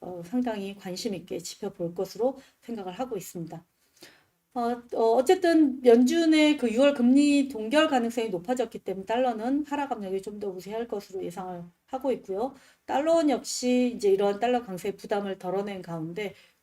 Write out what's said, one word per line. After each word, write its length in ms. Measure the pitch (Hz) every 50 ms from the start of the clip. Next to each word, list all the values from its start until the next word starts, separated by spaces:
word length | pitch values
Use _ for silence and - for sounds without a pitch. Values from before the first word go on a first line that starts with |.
어, 200 | 165 180 185 175 170
상당히 500 | - 247 247 247 240 214 202 196 196 196
관심 400 | 196 - 185 180 - - 220 190
있게 220 | 165 175 - - -
지켜볼 560 | - - - - 208 190 - - 170 170 175
것으로 420 | 196 185 - - 185 233 269 269 269 - _ _ _ _
생각을 280 | - 233 208 185 185 180
하고 220 | 226 262 254 226
있습니다. 480 | 180 - - - 175 165 165 170 165 - _ _ _ _ _ _ _ - - _ _ _ _ _ _ _ _ _
어, 60 | 247 233 233 247 240 - _ -
어, 80 | - 226 226 233
어쨌든 680 | 254 247 370 370 370 349 339 330 320 302 262 247 - 247
연준의 760 | 240 233 247 254 254 330 339 330 320 311 302 302 302 285
그 120 | 294 247 226
유월 240 | 214 247 285 285 285
금리 540 | 269 240 247 262 285 294 294 285 285 277
동결 400 | 277 - 220 214 226 277 302 320
가능성이 420 | 311 277 247 233 226 - 247 226 220
높아졌기 500 | 185 170 175 247 254 254 233 233 - 202
때문에 260 | - 202 185 190 190
달러는 600 | - 226 247 262 247 226 214 220 254 277 302 294
하락 280 | - 285 285 277 277 233
압력이 280 | 214 196 185 190 190
좀 180 | 190 214 208 208
더 100 | 208 196
우세할 380 | 180 185 180 196 220 226 233
것으로 360 | 226 220 202 202 - 190 185 180
예상을 400 | 175 175 196 185 185 180 175 175 175 _ _ _
하고 240 | _ 269 262 277 269
있고요. 420 | 226 - - - 185 202 247 269 - - _ _ _ _ _
달러 300 | - - 262 302 330 330
원 140 | 330 311 294
역시 640 | 247 233 - - - - 247 247 247 247 247 247 -
이제 160 | - 202 196
이러한 280 | 196 196 202 202 202 202
달러 240 | 233 247 247 240 240
강세 280 | 190 185 175 - 202
부담을 480 | 196 - - - 214 202 202 196 190 190
덜어낸 420 | 185 180 185 196 202 208 196 185
가운데 540 | 180 170 170 165 160 165 170 214 208 190 - - _ _ _ _